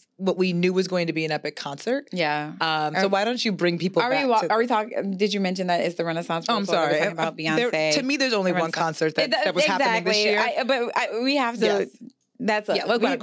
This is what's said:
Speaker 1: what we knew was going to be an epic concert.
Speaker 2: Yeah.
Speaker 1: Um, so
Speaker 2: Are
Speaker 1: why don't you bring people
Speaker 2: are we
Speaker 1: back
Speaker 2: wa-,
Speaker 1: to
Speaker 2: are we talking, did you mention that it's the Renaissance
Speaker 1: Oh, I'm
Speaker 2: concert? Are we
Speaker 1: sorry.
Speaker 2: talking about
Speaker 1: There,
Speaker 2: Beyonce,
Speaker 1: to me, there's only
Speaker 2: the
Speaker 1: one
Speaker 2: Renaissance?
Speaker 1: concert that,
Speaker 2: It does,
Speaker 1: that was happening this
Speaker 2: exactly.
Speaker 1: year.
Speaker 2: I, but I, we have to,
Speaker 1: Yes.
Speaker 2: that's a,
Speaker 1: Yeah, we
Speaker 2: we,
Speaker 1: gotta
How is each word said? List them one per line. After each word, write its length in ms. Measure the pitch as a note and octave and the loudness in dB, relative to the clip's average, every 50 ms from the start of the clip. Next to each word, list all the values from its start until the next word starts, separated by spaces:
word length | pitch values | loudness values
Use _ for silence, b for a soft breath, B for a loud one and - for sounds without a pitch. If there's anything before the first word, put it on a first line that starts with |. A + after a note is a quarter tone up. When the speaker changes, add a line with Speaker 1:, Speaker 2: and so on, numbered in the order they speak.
| - _ _ - | -20 _ _ -6
Speaker 1:
what 200 | F#3+ F#3+ F3 F3 | -2 -2 0 2
we 160 | F#3 F#3 F3 | 2 0 2
knew 180 | E3+ F3 F3+ | 2 2 2
was 160 | F#3 F#3 F#3+ F#3 | 2 0 0 0
going 200 | F3+ F3+ E3+ E3 | 0 -2 -2 -2
to 60 | D#3+ | -2
be 120 | D#3+ D#3+ | -2 -2
an 60 | D#3 | -2
epic 240 | D3+ D3+ - D3+ - | -2 -4 -4 -6 -8
concert. 520 | - - D3 C#3+ C#3+ - - B3 C#4 C#4+ - | -8 -8 -8 -8 -6 -4 -2 -2 -2 -4 -6
Speaker 2:
Yeah. 400 | - F3+ E3 D3+ D3 D3+ D3 D3+ D#3+ - | -4 -2 0 0 0 0 -2 -6 -4 -4
Speaker 1:
Um, 320 | D#3+ D#3+ D#3+ D#3 D3+ D3+ D#3 | -2 0 0 0 0 0 0
so 120 | F3+ F#3+ | 0 0
Speaker 2:
Are 20 | G3 | 2
Speaker 1:
why 160 | G3 G3 G#3 | 2 2 0
don't 180 | A3+ B3 A#3+ - | 0 -2 -2 -2
you 80 | A#3 | -2
bring 280 | G3+ D#3 F3 F3 F3 E3+ | -2 0 0 0 0 0
people 240 | E3 F#3+ F#3+ F3 D#3+ | -2 -2 0 2 2
Speaker 2:
are 60 | - | 2
we 60 | C4 C#4+ | 2 0
Speaker 1:
back 100 | C#4+ C4 | 2 2
Speaker 2:
wa-, 140 | A#3 A3 | 2 2
Speaker 1:
to 100 | G3 E3 | 2 2
Speaker 2:
are 80 | G#3 A3+ | 2 2
we 80 | A#3 A#3+ | 2 2
talking, 500 | B3 G#3+ G#3+ A#3 - - D3+ G3 G3 F3+ | 2 0 0 -2 -4 -4 -4 -4 -2 0
did 160 | G#3 G#3 F#3+ | -2 0 0
you 60 | G3+ | 0
mention 260 | G3 F#3 F#3 F#3 F#3 | -2 -2 -2 -2 0
that 160 | F3+ F3 E3+ | 0 0 0
it's 140 | - F3 E3+ | 0 -2 -2
the 100 | - E3+ | -2 -4
Renaissance 400 | E3+ E3 E3 F3 - E3 E3 E3 - | -2 -2 -4 -2 -2 -4 -4 -2 -2
Speaker 1:
Oh, 60 | A#3 G#3+ | -2 -2
I'm 20 | G3+ F#3+ | 0 0
Speaker 2:
concert? 80 | - F3+ | 0 0
Are 80 | D#3+ D3 | 2 2
we 40 | D3 | 2
Speaker 1:
sorry. 60 | D3+ | 2
Speaker 2:
talking 120 | E3 G3+ F3 | 0 0 -2
about 240 | E3 D#3+ E3 D#3 - | -2 -4 -4 -4 -4
Speaker 1:
There, 340 | D#3 D#3+ D#3 D#3+ A#3+ B3 | -2 0 0 2 0 0
Speaker 2:
Beyonce, 220 | - D#3+ D#3 D#3 D3+ | 0 0 2 2 0
Speaker 1:
to 80 | G#3 B3 | 0 0
me, 140 | C4 C#4 D4+ | 0 0 0
there's 160 | C4+ C4 A3+ | 0 2 2
only 180 | G#3 F#3+ F#3 | 2 2 2
Speaker 2:
the 80 | F3 F3+ | 2 0
Speaker 1:
one 60 | E3 | 0
Speaker 2:
Renaissance? 100 | E3 - - E3+ D#3+ D#3 - | 0 0 -2 -2 -2 0 0
Speaker 1:
concert 160 | D#3+ D#3 D#3 | 0 0 2
that, 80 | - - | 0 0
Speaker 2:
It 60 | C#4 | 0
does, 120 | B3+ C#4+ C#4+ | 2 0 0
Speaker 1:
that 100 | D4+ - | 0 2
was 100 | F3 - | 2 2
happening 380 | D4+ - F#3 C#4 A#3+ A3+ A3 F3 | 2 2 2 2 2 2 0 0
this 120 | F3+ G#3+ | 0 0
Speaker 2:
exactly. 380 | G#3 G#3+ G#3 G#3 G#3 A3 B3 - | 2 2 2 2 2 0 0 0
Speaker 1:
year. 60 | - | -2
Speaker 2:
I, 40 | B3+ | 0
but 280 | A#3 C4+ B3+ A#3+ A3+ - | 0 0 0 0 -2 -2
I, 280 | - B3 G#3 - A3 B3 | -2 -2 -2 -2 -2 0
we 140 | C4+ C#4 D4 | 2 2 2
have 200 | C4 A#3 A#3 G#3+ | 2 0 0 0
to, 80 | A3 | 2
Speaker 1:
Yes. 220 | G#3+ G#3 G3 F#3 - - - - - - _ _ _ _ - | 2 2 2 0 -4 -6 -18 -20 -20 -20 _ _ _ _ -6
Speaker 2:
that's 300 | E3+ G3+ G#3+ G#3+ G#3 - | -2 0 0 0 0 0
a, 60 | F3 | -2
Speaker 1:
Yeah, 100 | D#3+ - | 0 0
we 80 | D#3+ A3+ | 0 0
Speaker 2:
we, 60 | A#3+ | 2
Speaker 1:
gotta 180 | G#3 G#3+ F3+ - | 2 0 0 0